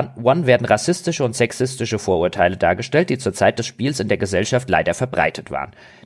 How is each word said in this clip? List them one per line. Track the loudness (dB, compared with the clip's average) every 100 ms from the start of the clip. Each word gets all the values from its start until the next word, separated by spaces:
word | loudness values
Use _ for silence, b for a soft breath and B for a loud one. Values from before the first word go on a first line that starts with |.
| 2 0
One | 2 2 4
werden | 4 4
rassistische | 2 2 -2 -4 -2
und | -2 0
sexistische | -2 0 -4 -4 -4 -4
Vorurteile | 0 2 2 2 2 4
dargestellt, | 0 0 0 0 0
die | -2
zur | -4
Zeit | 2 2 2
des | -4
Spiels | -6 -4 -2
in | -2
der | -2
Gesellschaft | 0 -2 0 -2 0
leider | 0 0 -2
verbreitet | -2 0 -2 -2 -8
waren. | -8 -10 B B B